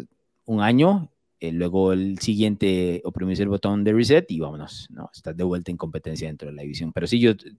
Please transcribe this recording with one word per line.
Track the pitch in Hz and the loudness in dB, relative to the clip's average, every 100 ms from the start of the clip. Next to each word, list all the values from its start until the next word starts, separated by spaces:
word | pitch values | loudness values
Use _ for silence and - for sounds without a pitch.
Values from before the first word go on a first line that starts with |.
| 64 _ _ _ - | -6 _ _ _ -4
un | 110 | 0
año, | 104 123 165 202 156 _ _ _ | 4 6 6 4 0 _ _ _
eh, | 82 | -6
luego | 82 87 95 95 | -2 0 2 2
el | 92 95 95 | 2 0 -2
siguiente | - 107 107 101 101 92 90 85 | -2 0 0 2 2 2 0 -2
oprimirse | - - 92 92 | -6 -6 -2 0
el | 101 | 0
botón | 98 101 101 | 0 0 0
de | 101 | 2
reset | 110 117 151 170 | 2 4 4 4
y | 82 | -4
vámonos, | 76 76 73 - - | -6 -8 -14 -16 -18
¿no? | 62 78 | -16 -16
Estás | - - 82 | -14 -12 -4
de | |
vuelta | 90 87 87 | -2 -4 -6
en | 87 | -8
competencia | 82 78 82 78 80 | -8 -10 -10 -8 -10
dentro | 76 76 | -10 -12
de | 73 | -12
la | |
división. | 71 73 82 | -10 -8 -6
Pero | - 87 | -4 -2
sí, | 120 | 4
yo | 117 101 | 4 2
t-, | - | -4